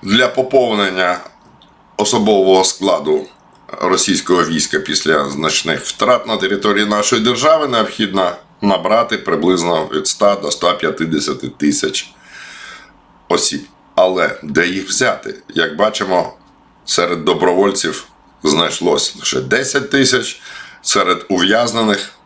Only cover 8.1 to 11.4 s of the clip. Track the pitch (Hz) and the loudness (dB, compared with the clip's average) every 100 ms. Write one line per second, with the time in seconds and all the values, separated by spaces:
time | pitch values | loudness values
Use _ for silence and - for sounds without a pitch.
8.1 | 95 90 - - _ 101 95 90 117 113 | 0 -2 -4 -18 _ 0 0 2 2 2
9.1 | 107 - 80 85 92 85 82 78 76 - | -2 -2 0 2 2 2 0 -2 -2 -2
10.1 | - 101 101 73 - 87 87 78 73 82 | 2 2 2 -2 -2 0 0 -2 -2 -2
11.1 | 78 - - | -2 -2 -6